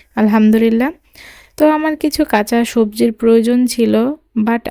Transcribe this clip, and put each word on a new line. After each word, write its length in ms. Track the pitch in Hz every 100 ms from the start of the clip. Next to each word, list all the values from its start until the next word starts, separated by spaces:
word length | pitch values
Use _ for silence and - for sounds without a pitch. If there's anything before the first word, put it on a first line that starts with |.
| _ 226
আলহামদুলিল্লাহ। 720 | 214 220 214 220 226 226 269 - _ - - - _ -
তো 60 | 302
আমার 240 | 302 311 311
কিছু 260 | 302 - 294
কাঁচা 340 | 214 214 233 233
সবজির 460 | 233 214 214 233
প্রয়োজন 480 | 220 226 226 226 247 247
ছিল, 200 | - 220 214 254 311 _ 226 214
but 180 | 233 -